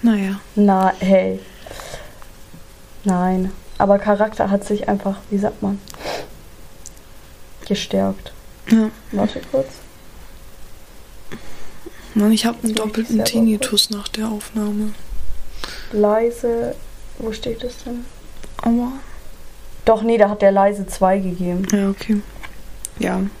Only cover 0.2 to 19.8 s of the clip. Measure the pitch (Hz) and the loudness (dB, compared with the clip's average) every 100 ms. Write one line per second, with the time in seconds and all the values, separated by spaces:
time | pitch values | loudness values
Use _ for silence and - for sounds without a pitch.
0.2 | 196 196 - - 202 190 190 185 190 190 | 2 -4 -4 4 6 8 4 4 6 6
1.2 | 190 190 - - - - - - - - | 4 -4 -10 -18 -16 -14 -14 -14 -14 -18
2.2 | - - - - - - - - 208 180 | -18 -18 -18 -18 -20 -20 -20 -6 0 2
3.2 | 180 185 185 - - - 196 202 208 202 | 2 2 -2 -6 -14 0 4 6 6 2
4.2 | 214 214 202 202 202 208 - 202 196 196 | 2 2 2 2 0 -2 0 0 -2 -6
5.2 | - 202 202 - 202 196 - - - - | -2 0 0 -2 -4 -4 -8 -12 -10 -8
6.2 | - - - - - - - - - - | -10 -14 -18 -20 -20 -16 -18 -18 -20 -20
7.2 | - - - - - 202 - 196 98 196 | -20 -20 -18 -16 -4 -4 0 0 0 -4
8.2 | - - - - - 226 220 - - 202 | -10 -16 -18 -16 2 4 4 -2 -6 -2
9.2 | 202 - - 262 269 - - - - - | -2 -2 -2 -2 -2 -8 -20 -20 -20 -18
10.2 | - - - - - - - - - - | -18 -18 -18 -16 -14 -14 -16 -18 -18 -14
11.2 | - - - - - - - - - 220 | -12 -10 -6 -4 -4 -4 -12 -14 -4 2
12.2 | 208 220 233 233 233 220 220 220 226 226 | 4 4 2 0 0 0 0 -2 0 0
13.2 | 220 226 226 208 - 202 - 208 - - | 2 4 4 2 0 0 0 -2 -6 -6
14.2 | 220 214 - 226 208 208 214 - - - | -4 -6 -6 -4 -2 -2 -2 -4 -2 0
15.2 | - - - - - - - 214 208 214 | 2 2 0 -4 -8 -8 -4 2 4 4
16.2 | 233 233 240 233 240 - - - - - | 2 0 -2 0 -2 -6 -10 -12 -14 -8
17.2 | 220 214 247 233 247 - 247 240 247 - | -8 -6 -6 -4 -6 -8 -8 -8 -10 -14
18.2 | - - - - 233 233 240 269 - - | -16 -12 -10 0 4 4 2 -6 -10 -12
19.2 | - - - - - - | -10 -10 -12 -12 -12 0